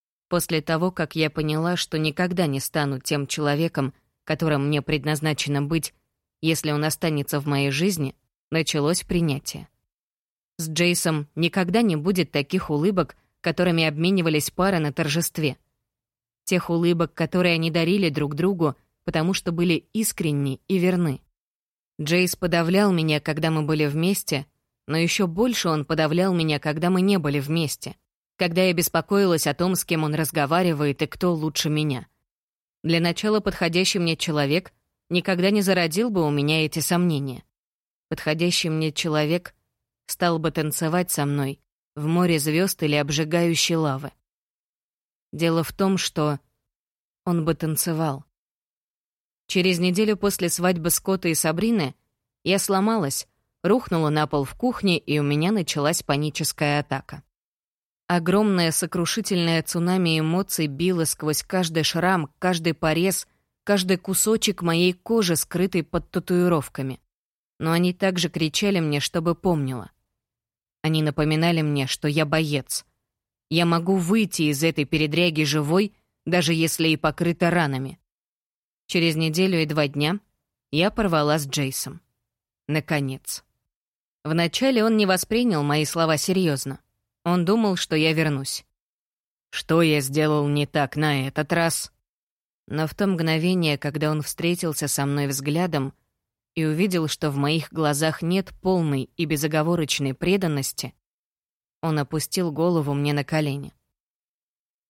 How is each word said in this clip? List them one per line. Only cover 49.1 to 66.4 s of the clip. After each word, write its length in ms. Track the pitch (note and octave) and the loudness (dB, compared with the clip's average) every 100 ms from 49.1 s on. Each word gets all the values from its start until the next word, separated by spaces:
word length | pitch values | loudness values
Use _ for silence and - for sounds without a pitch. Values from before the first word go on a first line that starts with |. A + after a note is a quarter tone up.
| _ _ _ - | _ _ _ -4
Через 320 | F#3+ F#3 F3 | 0 2 2
неделю 380 | F3+ F3+ G#3+ G3+ | 2 2 0 0
после 320 | G3+ - F3 | 0 0 -2
свадьбы 420 | - F3+ F3 E3+ | 0 0 0 0
Скотта 380 | - - F#3+ F3 | -2 -2 -2 0
и 60 | |
Сабрины 600 | D#3+ E3 E3 A3 A3+ C3+ - _ _ _ _ | 0 0 0 0 0 -2 -6 _ _ _ _
я 140 | - F#3+ | -2 0
сломалась, 720 | - F#3+ G#3 A3+ C#3+ - - _ _ _ | 0 0 2 0 -2 -4 -10 _ _ _
рухнула 460 | F3 A#3+ - E3+ D#3 | 2 2 2 0 2
на 180 | D3+ D3+ | 2 0
пол 180 | D3 | 0
в 100 | C3+ | -4
кухне, 440 | - B3 - G3 E3+ | -2 -4 0 0 0
и 200 | - D3 | 0 -2
у 40 | |
меня 300 | C#3+ D3 E3+ | 0 0 0
началась 500 | A3 D#3 D3+ C#3+ E3+ | 0 -2 -2 0 0
паническая 760 | - C#3+ D3+ - D3+ - D3 D3 | -2 -2 -2 -4 -4 -2 0 0
атака. 420 | - C3+ - C#3+ - _ _ _ _ _ _ _ - | -2 -6 -8 -18 -18 _ _ _ _ _ _ _ -2
Огромное 640 | F3 E3 G3 G#3+ F#3 E3+ | 0 2 4 4 4 2
сокрушительное 920 | - F3 F3 E3+ - G3+ F3+ E3+ E3 | 0 -2 -2 -2 -2 -2 0 2 0
цунами 560 | D#3 E3+ E3+ F#3 E3+ D#3+ | 0 -2 0 2 2 2
эмоций 480 | D#3 F3 G3 - D#3 | 0 0 -2 -2 -4
било 380 | C3+ F3+ F3 | -2 0 0
сквозь 380 | D#3 - D3+ D3 | -2 -2 -2 -4
каждый 400 | - F#3 E3+ E3 | -2 -2 -2 0
шрам, 480 | D3+ E3 F3 F#3+ D3 - | -2 0 2 2 -2 -4
каждый 340 | F#3 F3+ E3 | -2 0 -2
порез, 560 | D#3 D#3+ D#3 F#3+ F3+ - _ _ _ | 0 0 2 0 -2 -8 _ _ _
каждый 340 | - G3+ F#3 G#3+ | 0 0 2 0
кусочек 640 | - F#3 G#3+ A3 - F#3 | 0 0 2 2 0 0
моей 320 | E3+ E3 F3+ | 0 2 2
кожи, 420 | F3+ - A3+ F3+ D#3+ | 0 0 0 2 0
скрытый 460 | - F3 F#3+ F3+ | -2 -2 -2 -2
под 280 | D3+ E3+ - | -2 -4 -4
татуировками. 920 | F#3 - F3+ | -6 0 2